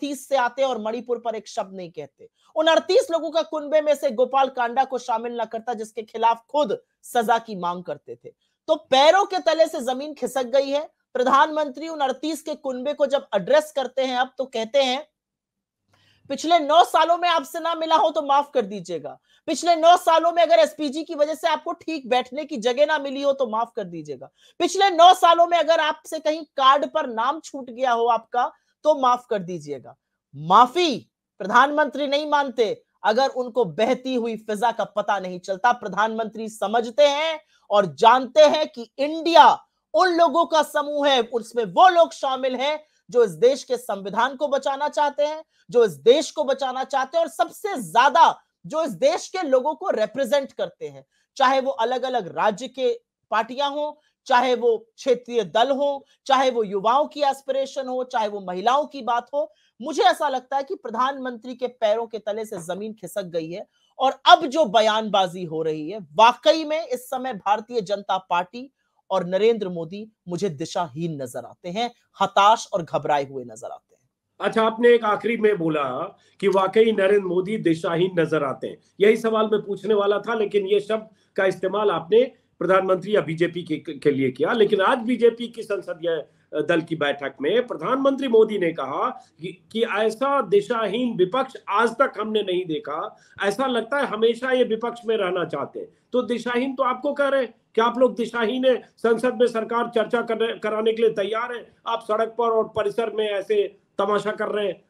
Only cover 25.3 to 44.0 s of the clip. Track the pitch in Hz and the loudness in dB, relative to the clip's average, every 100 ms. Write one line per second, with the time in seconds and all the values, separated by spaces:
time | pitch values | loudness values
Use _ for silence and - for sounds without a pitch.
25.3 | 330 339 339 302 330 302 311 - 320 302 | 6 4 2 2 2 0 -4 -10 -6 -4
26.3 | 311 311 - 262 285 269 311 277 220 247 | -4 -6 2 4 4 2 -4 -4 -2 -4
27.3 | 311 - 277 254 233 262 233 233 226 - | -4 -10 -14 -14 -4 0 2 2 0 -2
28.3 | 240 285 - _ _ 302 294 254 247 - | -4 -4 -6 _ _ 0 2 2 0 -2
29.3 | 208 175 175 147 135 117 - _ _ _ | -6 -6 -10 -10 -12 -14 -20 _ _ _
30.3 | 135 156 202 247 349 339 202 - _ _ | -12 4 6 6 4 0 -2 -10 _ _
31.3 | - 190 233 285 294 294 269 285 285 302 | -12 2 4 4 2 -2 -2 -2 -2 0
32.3 | 294 277 233 214 156 _ _ 196 220 269 | 0 0 0 -2 -2 _ _ 0 2 0
33.3 | - 247 254 208 151 226 254 262 254 233 | -2 -4 -2 -2 0 0 0 -2 -4 -4
34.3 | 220 220 208 240 226 196 214 202 202 185 | -6 -8 -2 -2 -2 -4 -4 -2 -4 -4
35.3 | 180 190 190 240 240 214 180 220 220 220 | -10 -8 0 0 0 -4 -2 -2 -2 -6
36.3 | 214 220 - 226 233 233 233 294 285 320 | -8 -12 -6 -2 -2 0 2 2 2 -2
37.3 | 311 - _ - 208 190 139 220 254 254 | -6 -12 _ 0 0 0 4 6 6 4
38.3 | 311 294 311 302 240 226 - 294 320 330 | 6 6 4 -4 -8 -14 -6 -4 -2 4
39.3 | 330 247 147 _ _ _ 311 370 339 339 | 8 8 6 _ _ _ 2 2 4 4
40.3 | 302 330 311 294 302 285 294 285 262 226 | 2 2 0 0 -2 -4 -2 2 2 0
41.3 | 240 220 240 214 196 370 349 330 - 277 | -6 -6 -6 -2 6 6 6 2 0 -4
42.3 | 262 262 254 277 302 - _ - 233 220 | -2 -4 -2 -4 -4 -10 _ -2 0 0
43.3 | 156 240 277 - 240 - 202 | 2 2 2 -4 -8 -6 -10